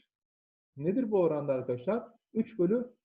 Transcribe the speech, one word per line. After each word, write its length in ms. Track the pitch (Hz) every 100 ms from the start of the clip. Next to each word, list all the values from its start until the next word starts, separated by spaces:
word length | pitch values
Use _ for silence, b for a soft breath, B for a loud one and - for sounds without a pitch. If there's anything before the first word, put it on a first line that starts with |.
| _ _ _ _ _ _ _ 135
Nedir 340 | 151 220 233
bu 80 | 202
oranda 340 | 165 151 143
arkadaşlar? 500 | 131 123 123 - 226 - - _
Üç 260 | 214 220 -
bölü 280 | 175 240 240 -